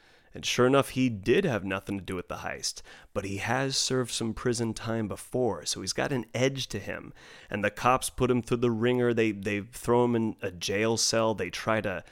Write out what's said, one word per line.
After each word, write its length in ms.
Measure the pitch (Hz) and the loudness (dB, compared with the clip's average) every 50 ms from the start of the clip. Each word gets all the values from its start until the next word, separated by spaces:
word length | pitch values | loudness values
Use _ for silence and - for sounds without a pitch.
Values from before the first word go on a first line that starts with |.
| _ - - _ _ _ - | _ -20 -20 _ _ _ -14
And 100 | - - | -6 -4
sure 220 | - - - 120 127 | -2 2 4 6 6
enough, 220 | 135 139 131 - | 6 6 4 2
he 200 | - 131 127 127 | 0 0 0 2
did 360 | 113 98 95 110 123 196 196 | 0 0 2 4 4 4 4
have 180 | 165 120 101 92 | 2 0 -2 -2
nothing 340 | 98 95 98 - - 101 98 | -2 -4 -4 -4 -4 -6 -4
to 60 | 87 | -4
do 120 | - 95 | -6 -6
with 120 | 90 87 - | -6 -6 -8
the 160 | 76 - - 90 | -10 -8 -8 -8
heist, 340 | 67 67 67 - - - - - - - - - - | -8 -6 -6 -6 -6 -8 -12 -18 -20 -20 -20 -8 -6
but 100 | 101 95 | -6 -4
he 140 | 98 98 98 | -4 -6 -4
has 400 | 101 107 120 127 139 135 131 - | -2 -2 0 0 0 -2 0 -2
served 340 | - - 135 127 123 113 | 0 0 0 0 -2 -2
some 220 | - - 120 113 107 | -4 -4 -4 -4 -4
prison 400 | - - 127 120 117 117 113 107 | -2 -2 0 0 0 0 -2 -2
time 340 | - - 113 113 113 110 95 | -4 -4 -4 -2 -2 -2 -4
before, 580 | 98 - - - - 127 127 113 90 78 73 | -6 -10 -10 -6 -2 0 0 0 0 -2 -4
so 140 | - - - | -6 -6 -4
he's 140 | 98 92 - | -6 -4 -2
got 180 | - 131 135 | -2 -2 -2
an 140 | 143 123 110 - - | -2 -2 -4 -4 0
edge 340 | 117 127 139 139 135 127 - | 0 2 2 2 -2 -6 -6
to 120 | - 104 | -8 -8
him. 340 | 95 98 - - - - - - - - - - - - | -8 -8 -8 -8 -10 -14 -18 -20 -20 -20 -20 -20 -10 -8
And 140 | - 104 101 | -4 -2 0
the 80 | 104 | -2
cops 380 | - - - 123 127 131 - - | -2 2 2 2 4 4 0 -4
put 200 | - - 131 120 | 0 2 2 4
him 120 | 123 123 | 4 2
through 160 | 113 - 123 120 | 2 0 0 2
the 140 | 123 120 | 2 2
ringer, 420 | 117 110 117 123 123 123 123 120 117 | 2 2 2 2 2 4 2 2 4
they, 180 | 113 113 110 | 4 2 2
they 300 | 104 101 98 107 104 101 | 0 -2 -4 -2 -2 -2
throw 420 | 98 117 - - - 117 120 120 123 | -4 -6 -12 -6 0 2 4 4 6
him 120 | 120 120 | 4 4
in 200 | 113 113 110 - - | 2 2 0 -2 -4
a 100 | - 98 | -8 -8
jail 460 | 90 85 - - 98 104 110 113 113 107 | -8 -6 -4 -2 0 2 2 2 2 2
cell, 360 | - - - 113 113 113 110 | 2 2 2 2 2 2 0
they 160 | 95 95 87 | 0 -4 -4
try 300 | - - - 113 110 110 | -6 -4 -2 0 0 0
to 220 | 98 104 92 82 - - | 0 -2 -4 -6 -8 -12